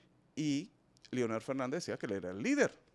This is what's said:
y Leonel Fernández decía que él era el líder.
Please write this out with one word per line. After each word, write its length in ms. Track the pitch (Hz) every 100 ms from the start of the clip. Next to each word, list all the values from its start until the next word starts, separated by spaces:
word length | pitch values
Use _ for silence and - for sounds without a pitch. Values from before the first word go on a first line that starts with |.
| _ _ _ -
y 340 | 151 143 196 _ _ - -
Leonel 300 | 127 117 110
Fernández 440 | - 135 127 165 -
decía 120 | 95
que 100 | 131
él 60 |
era 180 | 98 90
el 100 | 95
líder. 300 | 220 285 202 - _